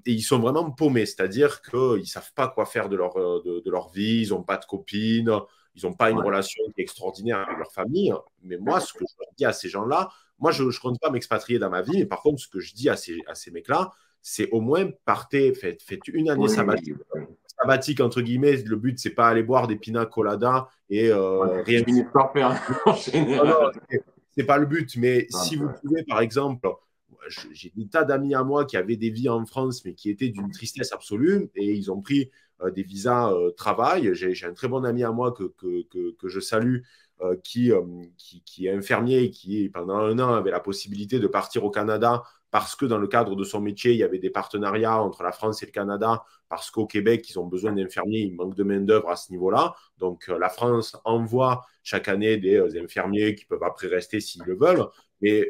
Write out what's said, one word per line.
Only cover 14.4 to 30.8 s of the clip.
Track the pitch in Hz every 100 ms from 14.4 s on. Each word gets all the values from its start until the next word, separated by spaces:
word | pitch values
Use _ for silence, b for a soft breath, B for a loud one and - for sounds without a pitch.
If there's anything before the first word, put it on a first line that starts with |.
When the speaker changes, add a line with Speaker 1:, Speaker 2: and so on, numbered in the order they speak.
| 107
Speaker 1:
au | 113
moins | 113 160 196 -
partez, | - - - 139 135
faites, | 104 92 85
faites | - 95 -
une | 165 156
année | 143
Speaker 2:
Oui, | 107
Speaker 1:
sabbatique. | - 101 107 78 71 -
Speaker 2:
oui, | 80
oui. | 73 - - -
Speaker 1:
Sabbatique, | 123 131 135 139
entre | 123 123
guillemets, | 117 123 143 139
le | 110 107
but, | 120 127
c'est | 117
pas | - 117
aller | 113
boire | 113 127 120
des |
pina | 107 110 117 110
coladas | - 104 101 120 127 127 b -
et, | 101 113
euh, | 104 95 95
Speaker 2:
Ouais, | 95 92
Speaker 1:
rien | 92 117
Speaker 2:
tu | 117
finis | 123
par | 120 143 135
faire, | 143 127
<laughs> | 127 - 131 -
en |
général. | - - 151 151 - 147
Speaker 1:
Non, | 160
non, | 147 - -
c'est, | 123 - _ _ -
c'est |
pas | 135 143
le | 147
but, | 160 131 120
mais | 120 123 -
Speaker 2:
Ah, | 180
Speaker 1:
si | 180 156
Speaker 2:
ouais. |
Speaker 1:
vous | 143 127
pouvez, | 139 160
par | 160 110
exemple, | 117 113 139 127 95 - _ _ _ - 73
je, | - -
j'ai | - 90
des | 101 107
tas | -
d'amis | 127 139 139
à | 135
moi | 131 147
qui | 139 98
avaient | 92 113
des | 113
vies | 110 127
en | 117
France, | 113 131 131 123
mais | 95
qui | 87 104
étaient | 104 131
d'une | 101 101
tristesse | 98 113 135